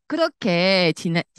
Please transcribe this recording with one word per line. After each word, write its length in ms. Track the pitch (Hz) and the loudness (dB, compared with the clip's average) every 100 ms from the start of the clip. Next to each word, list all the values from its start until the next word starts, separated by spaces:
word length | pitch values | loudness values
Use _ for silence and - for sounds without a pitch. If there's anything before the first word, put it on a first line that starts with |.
| - | -6
그렇게 840 | 320 330 - 208 170 185 190 170 156 | -2 -2 -2 -2 0 2 2 2 0
진행, 260 | 180 165 - | -4 -4 -4